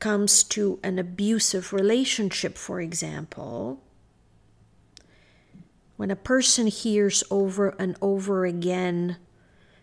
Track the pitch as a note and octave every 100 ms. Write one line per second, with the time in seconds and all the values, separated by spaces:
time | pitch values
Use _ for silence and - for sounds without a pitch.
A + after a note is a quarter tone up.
0 | G#3+ G#3 G#3 - - G#3+ G3+ - G3 F#3
1 | F3+ F3+ G#3 A3+ - F#3+ F3+ G3 G3+ A#3+
2 | C4 - G3+ - E3+ - - F3 E3 E3
3 | D#3+ D3+ D#3+ - - A#2 G#3+ C4+ - _
4 | _ _ _ _ _ _ _ _ _ -
5 | - _ _ _ _ - - _ _ -
6 | G3+ F#3+ - C4 B3+ - A3 - A3+ G#3
7 | G3+ - - G3 G3 F#3+ G3 - F#3 -
8 | G3 G3 G3 F#3+ F3+ F3 F3 F3+ F3+ F3
9 | F3 F3 - _ _ _ _ _